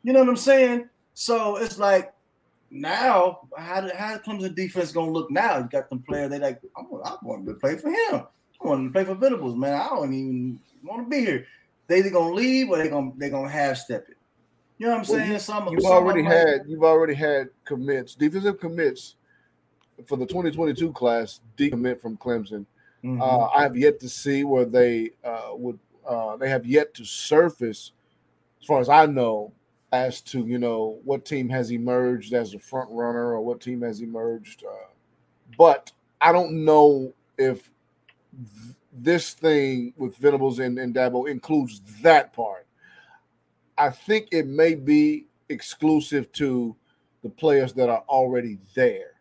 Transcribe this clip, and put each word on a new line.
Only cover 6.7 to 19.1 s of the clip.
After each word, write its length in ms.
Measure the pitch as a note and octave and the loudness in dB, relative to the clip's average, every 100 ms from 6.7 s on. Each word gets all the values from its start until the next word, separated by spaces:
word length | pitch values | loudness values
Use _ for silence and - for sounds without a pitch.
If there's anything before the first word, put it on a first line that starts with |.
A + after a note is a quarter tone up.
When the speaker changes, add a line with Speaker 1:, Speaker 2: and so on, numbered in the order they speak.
| - | -20
Speaker 1:
"I 40 | |
want, 240 | - - - | -16 -12 -12
I 100 | - | -12
want 240 | - G#2 F#2+ | -12 -10 -10
to 60 | - | -4
play 220 | C#3 D#3 | -4 -4
for 120 | D4+ | -4
him. 340 | G4+ A4+ F4 - _ _ _ | -2 -2 -4 -8 _ _ _
I 60 | D4 | -4
want 200 | C#3 B2+ | -2 0
to 60 | |
play 100 | F#3+ | -2
for 100 | F#3 | -2
Venables, 440 | F#3+ C4 A#3+ C3+ A#2+ | 0 0 0 -4 -4
man. 220 | C#3 C#3+ | -2 -2
I 100 | C4 | -2
don't 240 | B3+ C#3+ | -4 -4
even 460 | C3 C3 B2+ B2+ A2+ _ _ | -6 -6 -6 -6 -10 _ _
wanna 240 | D#3+ A#3 A#3+ | -14 -12 -4
be 120 | C#4+ | -2
here." 260 | A3 C3 - _ _ _ - | -2 -2 -8 _ _ _ 0
They 120 | F3+ | 2
either 120 | G3 | 4
gonna 220 | F3+ E3 | 0 0
leave 360 | F#3 B3+ C4 B3+ | 0 0 0 0
or 80 | E3+ | 0
they 100 | D#3 | -2
gonna, 240 | D3 C3 B2+ | -4 -6 -8
they 120 | C#3+ | -8
gonna 200 | C#3 C#3 | -6 -6
half 280 | D3+ C#3 C3 | -2 -2 -2
step 300 | - A2 - | -8 -10 -10
it. 60 | _ _ _ _ _ _ _ | _ _ _ _ _ _ _
You 100 | A3+ | -2
know 60 | |
what 80 | A3+ | -2
I'm 60 | G3 | 0
Speaker 2:
Well, 100 | - | -2
Speaker 1:
saying? 120 | G#3+ | -2
Speaker 2:
you, 60 | G#3 | -4
Speaker 1:
Some, 280 | G3+ G#3 F#3+ | -4 -6 -4
Speaker 2:
you've 140 | E3 | 0
Speaker 1:
some 100 | F#3 | 6
Speaker 2:
already 300 | F#3 F3+ F3+ | 6 6 2
Speaker 1:
of 60 | D#3+ | 4
them 60 | |
Speaker 2:
had, 280 | E3+ D#3+ C#3 C#3+ | 4 4 2 -4
you've 180 | D#3 | 2
already 300 | D#3+ D#3+ D#3+ | 6 6 4
had 360 | C#3+ D3+ C#3+ C3 _ - | 0 0 0 -4 _ -10
commits, 500 | C#3 C3+ C3+ B2+ - | -6 -2 -4 -4 -2
defensive 460 | D3+ F#3 G3+ G3 | -2 0 -4 -4
commits 540 | E3+ E3 D3 - - | -8 -2 -2 -2 -16